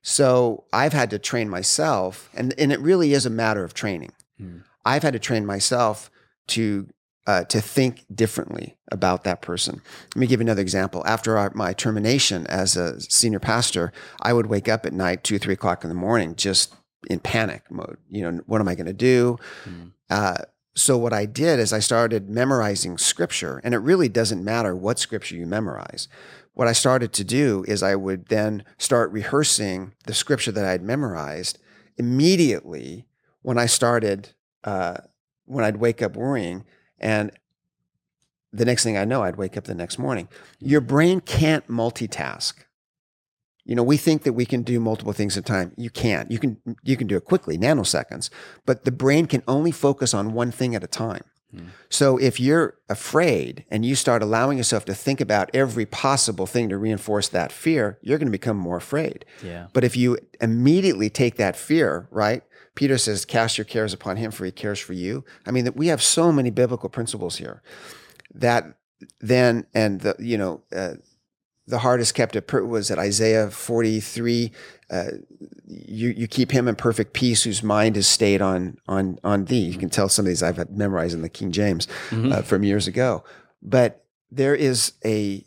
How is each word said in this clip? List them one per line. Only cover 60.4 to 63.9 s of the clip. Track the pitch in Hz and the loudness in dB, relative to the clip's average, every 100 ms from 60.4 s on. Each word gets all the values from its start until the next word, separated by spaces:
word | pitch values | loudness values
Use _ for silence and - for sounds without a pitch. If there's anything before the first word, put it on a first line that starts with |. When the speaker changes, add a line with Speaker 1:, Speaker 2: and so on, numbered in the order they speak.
Speaker 1:
immediately | 117 113 131 175 190 98 107 | 0 4 6 6 4 2 -2
take | - 120 - | 2 0 2
that | 98 - | -2 -2
fear, | - 160 120 82 - | 0 2 2 0 -6
right? | 104 104 120 _ - _ | 0 0 0 _ -20 _
Peter | - 143 131 | -2 2 2
says, | - 101 - | 2 -2 0
"Cast | 120 113 - | 0 2 -2
your | 104 | -4
cares | 117 107 | -2 -2